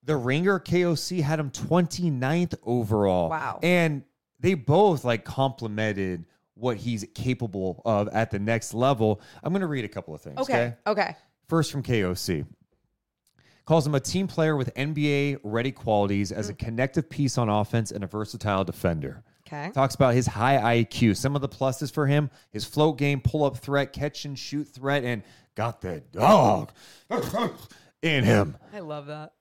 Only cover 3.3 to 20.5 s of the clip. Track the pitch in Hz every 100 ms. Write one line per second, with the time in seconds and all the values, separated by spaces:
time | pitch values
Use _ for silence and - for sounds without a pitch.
3.3 | 156 135 - 170 180 165 143 - _ _
4.3 | _ 170 185 123 151 208 151 123 117 -
5.3 | - 135 120 113 104 107 98 95 90 82
6.3 | _ _ _ 120 110 120 113 95 - 123
7.3 | 127 117 95 95 87 - 107 104 104 113
8.3 | 101 104 113 - 110 127 131 110 104 -
9.3 | - - 190 180 143 104 - 90 78 -
10.3 | 71 262 247 120 117 - 208 196 165 _
11.3 | _ _ 165 151 143 127 120 92 90 -
12.3 | 82 - - _ _ _ _ _ _ _
13.3 | _ _ _ - 160 147 143 - 180 190
14.3 | - 156 151 123 - 143 151 147 143 143
15.3 | 135 104 113 123 - 117 104 101 101 98
16.3 | 87 101 - 117 117 135 - - - 143
17.3 | - 117 104 101 117 107 - 95 107 107
18.3 | 110 110 98 92 - 95 82 69 - -
19.3 | _ - 147 147 139 135 - 135 120 120
20.3 | - 120